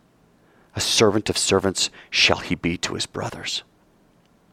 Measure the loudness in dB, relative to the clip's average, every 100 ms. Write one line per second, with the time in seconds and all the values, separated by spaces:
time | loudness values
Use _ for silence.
0 | _ _ _ _ _ _ _ -6 -2 4
1 | 4 4 0 -2 2 2 2 -2 -4 -6
2 | -6 2 2 2 -2 -4 -2 -4 -6 -6
3 | -8 -8 -8 -8 -8 -10 -10 _ _ _
4 | _ _ _ _ _